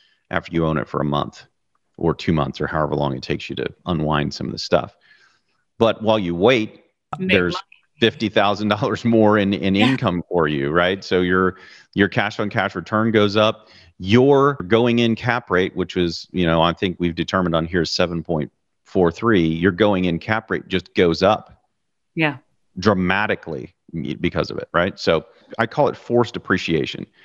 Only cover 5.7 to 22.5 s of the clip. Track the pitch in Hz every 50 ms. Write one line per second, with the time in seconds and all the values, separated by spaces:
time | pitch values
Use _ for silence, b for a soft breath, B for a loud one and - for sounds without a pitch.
5.7 | _ - 113 110 98 - 107 107 110 110 95 85 85 85 95 120 135 117 110 -
6.7 | - - _ _ _ _ _ - - - 135 - - 92 90 87 85 - - _
7.7 | _ _ _ _ _ - 117 110 - - 113 101 - 110 98 101 104 98 107 104
8.7 | 104 107 135 107 110 - - 113 117 110 107 104 104 107 98 98 101 78 85 95
9.7 | 98 98 107 131 135 - 127 98 87 87 - - 90 87 80 76 76 69 69 71
10.7 | 78 87 87 90 98 95 - - 95 92 90 90 92 92 92 92 90 B B B
11.7 | B B B B B 98 101 92 - 123 101 104 - - 110 101 113 110 95 101
12.7 | - 92 82 - 110 107 110 113 110 107 104 104 98 110 107 110 110 - - b
13.7 | b b b b b - 92 95 110 123 131 139 143 135 139 143 139 - 90 90
14.7 | 113 113 123 120 117 120 120 113 113 - - 123 117 123 - - 92 90 95 -
15.7 | - 90 90 85 - 92 87 85 82 - - _ - 92 90 82 82 82 82 85
16.7 | 82 - 104 92 85 - 87 87 82 85 80 - - 95 90 87 82 80 82 82
17.7 | 92 90 80 - - - 90 85 87 85 80 - 82 78 69 - _ _ _ _
18.7 | _ _ _ - - 98 90 82 82 - 113 117 110 92 82 80 80 82 85 101
19.7 | 87 87 110 104 101 92 92 90 85 80 - - 110 113 - - 95 - - -
20.7 | 95 92 - _ - 104 92 85 82 82 95 98 110 - - - - _ _ _
21.7 | _ _ _ _ _ _ _ _ - 165 156 147 131 123 _ _